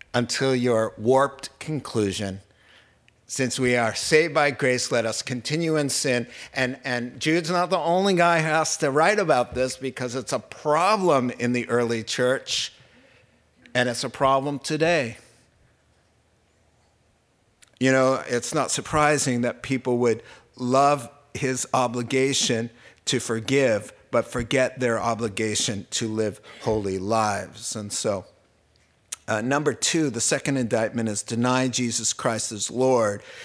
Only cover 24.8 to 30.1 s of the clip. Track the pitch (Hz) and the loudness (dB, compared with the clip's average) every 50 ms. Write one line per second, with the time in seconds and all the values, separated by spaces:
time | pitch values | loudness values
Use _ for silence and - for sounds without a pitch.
24.8 | 127 120 113 107 87 117 113 107 117 110 98 113 110 107 104 - - - 107 98 | -2 0 0 0 0 -2 -2 -2 -4 -4 -4 -4 -4 -2 -2 -2 -2 -4 -4 -6
25.8 | - - - - 120 110 110 110 110 104 92 - - - - - - 120 107 110 | -8 -8 -6 -4 -4 -2 -2 -2 -2 -2 -4 -8 -16 -20 -20 -6 -2 0 0 0
26.8 | 98 98 95 95 92 101 113 113 110 107 101 92 95 90 - - - - - 110 | 0 -2 -4 -4 -2 0 0 2 2 0 0 -4 -6 -10 -14 -14 -12 -10 -8 -8
27.8 | 104 101 - - - 110 101 95 90 - _ _ _ _ _ _ _ _ _ _ | -8 -8 -8 -4 -2 -2 -2 -4 -6 -12 _ _ _ _ _ _ _ _ _ _
28.8 | _ _ _ _ _ _ - - _ - 110 107 110 127 143 143 151 147 113 - | _ _ _ _ _ _ -14 -14 _ -4 -4 -2 0 0 0 2 0 0 -2 0
29.8 | - - - 165 156 139 | -2 0 0 0 0 0